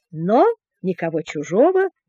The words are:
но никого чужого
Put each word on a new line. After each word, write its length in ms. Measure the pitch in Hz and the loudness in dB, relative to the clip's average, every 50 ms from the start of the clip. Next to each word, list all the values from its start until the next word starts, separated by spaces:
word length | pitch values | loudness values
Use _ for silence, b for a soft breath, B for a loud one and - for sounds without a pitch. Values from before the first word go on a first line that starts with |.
| _ _ | _ _
но 360 | 165 156 165 185 220 277 381 466 453 - _ _ _ _ | -10 -6 -2 2 4 4 4 4 2 -2 _ _ _ _
никого 400 | - 190 175 - 170 165 160 160 | -6 -6 -6 -4 -6 -4 -4 -4
чужого 680 | 165 - - 151 151 147 170 214 285 359 381 381 392 359 - _ _ | -6 -6 -8 -8 -6 -2 2 2 2 4 4 2 0 -2 -6 _ _